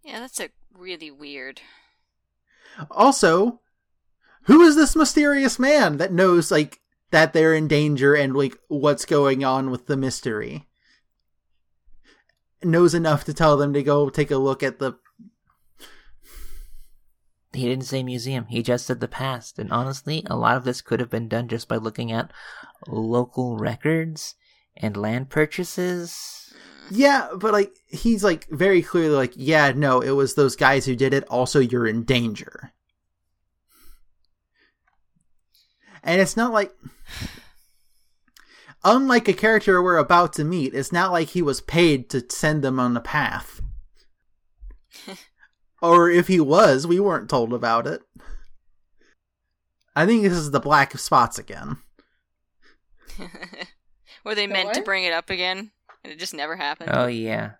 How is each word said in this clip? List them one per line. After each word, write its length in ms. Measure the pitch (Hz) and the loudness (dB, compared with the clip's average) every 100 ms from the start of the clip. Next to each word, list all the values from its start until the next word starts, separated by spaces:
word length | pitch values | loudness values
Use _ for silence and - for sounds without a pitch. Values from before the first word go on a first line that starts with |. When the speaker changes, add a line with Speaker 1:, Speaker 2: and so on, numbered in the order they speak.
Speaker 1:
Yeah, 180 | 311 220 | -14 -14
that's 180 | 254 - | -12 -12
a 100 | 175 _ - | -12 _ -20
really 380 | 185 185 175 156 | _ -16 -14 -14
weird. 480 | 139 147 143 131 131 - _ _ _ _ _ _ _ _ _ - - 147 | -18 -18 -14 -16 -18 -20 _ _ _ _ _ _ _ _ _ -20 -20 -14
Speaker 2:
Also, 680 | - 233 262 185 165 220 240 _ _ _ _ _ _ _ _ | 0 0 2 2 2 0 -4 _ _ _ _ _ _ _ _
who 180 | - 294 | 4 8
is 140 | 339 302 | 8 6
this 200 | 302 320 | 2 2
mysterious 640 | 302 - 294 277 269 - | 2 2 2 2 0 0
man 380 | 262 294 202 147 | 2 4 2 0
that 160 | 165 | -2
knows, 360 | 175 185 175 160 | 2 4 4 2
like, 300 | 160 151 - _ _ _ | 0 0 -6 _ _ _
that 220 | 160 160 | 2 4
they're 200 | 160 160 | 4 4
in 140 | 156 156 | 4 2
danger 480 | 147 151 143 139 147 | 2 2 2 4 4
and, 200 | 139 135 | 2 0
like, 220 | 139 - _ | -2 -4 _
what's 360 | 147 147 143 - | -2 0 0 0
going 380 | 147 139 131 | 2 2 2
on 260 | 135 131 135 | 0 -2 -2
with 180 | 123 - | -6 -4
the 100 | 139 | -4
mystery? 720 | 135 - 131 107 107 151 - _ _ _ _ _ _ _ _ _ _ _ _ - _ _ _ _ _ _ | -4 -4 -6 -6 -8 -12 -18 _ _ _ _ _ _ _ _ _ _ _ _ -20 _ _ _ _ _ _
Knows 300 | 180 165 175 | 0 4 4
enough 300 | 170 165 147 - | 4 0 0 -2
to 80 | |
tell 220 | 147 160 143 | 2 4 4
them 180 | 143 | 2
to 100 | 143 | 0
go 260 | 139 147 143 | 2 2 2
take 220 | 143 143 | 0 -2
a 60 | 139 | 0
look 260 | 135 135 | 0 0
at 160 | 135 123 | -4 -4
the 180 | 135 - _ _ - _ _ _ _ _ - - - - - - - - - - - - _ _ _ _ _ | -8 -8 _ _ -20 _ _ _ _ _ -20 -20 -20 -20 -20 -16 -12 -12 -12 -16 -16 -20 _ _ _ _ _
Speaker 3:
He 140 | 135 123 | -6 -4
didn't 180 | 131 123 | -4 -6
say 180 | 135 | -6
museum. 420 | 127 123 120 131 110 | -6 -8 -6 -8 -6
He 140 | 117 | -6
just 240 | 117 123 - | -2 -2 -2
said 140 | 117 | -6
the 80 | 123 | -6
past. 500 | - 135 123 - - | -8 -8 -8 -14 -14
And 120 | 110 | -6
honestly, 520 | 117 131 135 - 156 - | -4 -4 -8 -8 -8 -6
a 80 | 123 | -4
lot 220 | 117 127 | 0 0
of 80 | 123 | -2
this 160 | 123 | -8
could 180 | - 117 | -4 -4
have 100 | 120 | -4
been 180 | 117 117 | -6 -6
done 200 | 113 117 | -6 -6
just 200 | 113 - | -10 -6
by 100 | 113 | -6
looking 340 | 110 107 117 | -6 -10 -8
at 200 | 113 110 - - - - _ - | -8 -8 -14 -20 -20 -20 _ -12
local 680 | 113 113 120 123 - 127 113 | -8 -2 -2 -4 -6 -6 -4
records 800 | 110 120 147 160 160 156 - - _ _ _ _ | -6 -4 -2 -2 -4 -10 -16 -18 _ _ _ _
and 180 | 110 101 | -8 -4
land 340 | 104 120 135 | -4 -4 -4
purchases. 1200 | - 151 - 175 - 180 180 170 - - - - - - 71 - | -2 -2 -2 -8 -6 -6 -6 -10 -14 -16 -18 -20 -20 -20 -20 -10
Speaker 2:
Yeah, 380 | 190 277 277 165 185 | 2 4 4 -2 -4
but, 180 | 214 | 0
like, 180 | 208 202 _ _ | 2 0 _ _
he's, 360 | 160 233 220 | -4 0 2
like, 240 | 202 165 - | 2 0 -6
very 320 | 151 185 185 | 0 4 4
clearly 340 | 156 180 160 143 | 2 0 2 2
like, 180 | 127 - | 0 -2
"Yeah, 360 | 139 156 143 135 | 0 4 4 2
no, 260 | 147 127 | 2 2
it 100 | 123 | 2
was 220 | 139 139 143 | 0 0 2
those 200 | 135 - | 2 4
guys 300 | 135 139 135 | 2 2 0
who 100 | 123 | 0
did 180 | 135 | 2
it. 100 | 139 139 | 0 -2
Also, 340 | 123 127 151 | -2 2 2
you're 280 | 123 123 113 | 2 2 -2
in 160 | 110 | -2
danger." 680 | 113 127 120 104 - - - _ _ _ _ _ _ _ _ _ _ _ - - _ _ _ _ _ _ _ _ _ _ _ _ _ _ _ _ _ _ _ - | 0 0 0 -8 -16 -20 -20 _ _ _ _ _ _ _ _ _ _ _ -20 -20 _ _ _ _ _ _ _ _ _ _ _ _ _ _ _ _ _ _ _ -16
And 160 | - 175 | -2 2
it's 160 | 190 - | 2 0
not 140 | 240 | 0
like, 200 | 220 202 _ - _ - - - - - _ _ _ _ _ _ _ _ _ _ _ - - | 0 -2 _ -20 _ -20 -14 -14 -14 -20 _ _ _ _ _ _ _ _ _ _ _ -20 -2
unlike 440 | 185 240 269 240 233 | 2 4 4 2 2
a 60 | |
character 480 | 185 220 220 208 185 | 0 2 2 4 2
we're 140 | 180 170 | 4 2
about 360 | 139 175 175 | 4 4 4
to 100 | - | -2
meet, 300 | 151 180 135 | -4 -2 -4
it's 180 | 135 135 | -6 -4
not 200 | 175 190 | -2 0
like 180 | 175 160 | 0 -2
he 120 | 180 | -2
was 200 | 156 135 | -2 -2
paid 480 | - 165 175 139 120 | -2 2 4 4 -2
to 140 | 135 123 | -6 -6
send 340 | - 156 151 | -2 0 0
them 160 | 135 131 | 0 0
on 140 | 123 | -2
the 80 | 120 | -2
path. 600 | - 151 131 - - - - - - _ _ _ _ _ _ _ - - _ - - | -4 -4 -4 -6 -12 -12 -12 -12 -18 _ _ _ _ _ _ _ -20 -20 _ -20 -20
Speaker 1:
<laughs> 120 | 190 - _ _ _ _ _ | -20 -20 _ _ _ _ _
Speaker 2:
Or 280 | 170 170 170 | 4 6 6
if 180 | 175 175 | 4 2
he 140 | 185 | 2
was, 440 | 143 160 208 135 165 | 4 6 6 4 2
we 140 | 180 | 0
weren't 300 | 202 160 113 | 2 -2 -2
told 240 | 139 117 | -2 -2
about 340 | 120 117 117 127 | -2 0 -2 -2
it. 140 | 165 _ - - - - - _ _ _ _ _ _ _ _ _ _ _ _ _ - | -8 _ -20 -14 -14 -14 -20 _ _ _ _ _ _ _ _ _ _ _ _ _ 0
I 100 | 175 | 2
think 180 | 233 | 4
this 100 | 202 | 2
is 180 | 175 151 | 0 -2
the 80 | 139 | -2
black 380 | 139 147 139 - | 2 4 4 -2
spots 420 | - 147 120 - | 0 2 2 -2
again. 380 | - 80 - - - _ _ _ _ _ _ _ _ _ _ _ - - | -14 -16 -12 -14 -16 _ _ _ _ _ _ _ _ _ _ _ -18 -14
Speaker 1:
<laughs> 120 | 190 - 180 - - _ _ _ _ - - | -14 -16 -20 -18 -20 _ _ _ _ -18 -8
Were 100 | 208 | -4
they 100 | 202 | -2
Speaker 4:
The 60 | |
Speaker 1:
meant 220 | 202 185 | -2 -4
to 80 | 220 | -4
Speaker 4:
what? 40 | 208 | -4
Speaker 1:
bring 200 | 190 185 | -4 -2
it 80 | |
up 160 | 165 - | -4 -6
again? 420 | 185 180 185 214 _ _ - | -6 -6 -6 -10 _ _ -20
And 100 | - | -20
it 60 | 156 | -14
just 140 | 175 | -14
never 220 | 156 151 165 | -10 -10 -8
happened. 360 | 147 147 160 | -8 -8 -6
Speaker 3:
Oh, 140 | 135 123 | -4 -4
yeah. 440 | 120 113 113 110 104 | -4 -8 -8 -10 -16